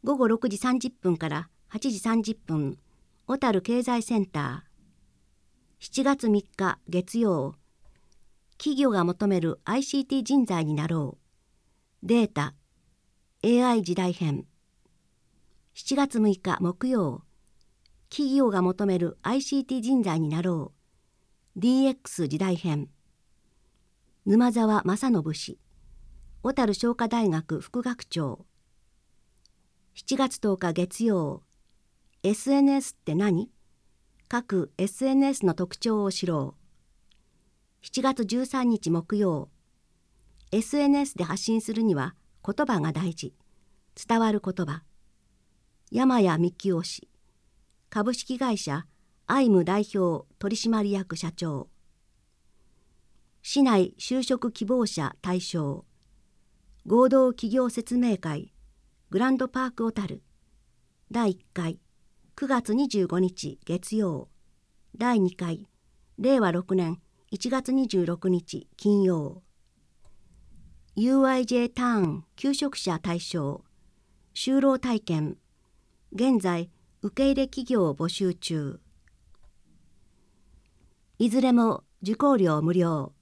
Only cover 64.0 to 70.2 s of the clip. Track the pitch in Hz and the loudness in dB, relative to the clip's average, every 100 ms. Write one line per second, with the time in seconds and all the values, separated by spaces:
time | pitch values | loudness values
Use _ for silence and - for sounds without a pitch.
64 | 196 143 - _ _ _ _ _ _ - | -2 -4 -10 _ _ _ _ _ _ -4
65 | 240 233 185 180 175 165 - _ _ _ | 0 2 2 -2 -8 -8 -12 _ _ _
66 | _ - 226 269 196 170 185 190 170 160 | _ -4 2 4 4 0 0 0 0 -4
67 | _ _ _ 208 262 262 262 269 254 190 | _ _ _ -8 -4 -4 0 0 0 0
68 | 170 170 190 180 170 160 - - 208 202 | 0 -2 0 0 -2 -14 -14 -2 2 4
69 | 185 170 143 180 _ _ _ _ _ _ | 4 2 -4 -10 _ _ _ _ _ _
70 | - - | -20 -20